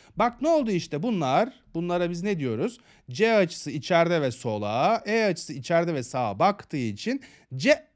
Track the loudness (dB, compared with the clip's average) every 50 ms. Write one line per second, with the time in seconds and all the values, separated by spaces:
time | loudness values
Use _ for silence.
0 | -20 -8 _ 0 0 0 0 0 0 2 2 2 2 2 0 -2 -2 -4 -6 -4
1 | -2 -2 0 0 0 2 4 2 2 2 -2 -10 _ _ -6 -6 -2 -2 0 0
2 | 0 -2 -4 -4 -4 -4 -2 -2 -2 -2 -2 -2 -2 -4 -6 -8 _ _ _ _
3 | _ -10 -2 0 2 4 6 4 4 2 0 -6 -10 -8 -8 -6 -2 2 4 4
4 | 4 4 2 2 0 0 -2 -4 -4 -4 -4 -4 -2 -2 0 2 2 2 2 0
5 | -2 -2 0 0 2 0 0 -2 -6 -10 -12 -10 -4 0 2 2 2 0 -2 -4
6 | -4 -4 -4 -4 -2 -2 0 2 2 2 2 0 -6 -8 -6 -4 -4 -4 -4 -4
7 | -4 -4 -4 -4 -6 -12 -20 -20 _ _ -8 0 2 2 2 2 0 _ _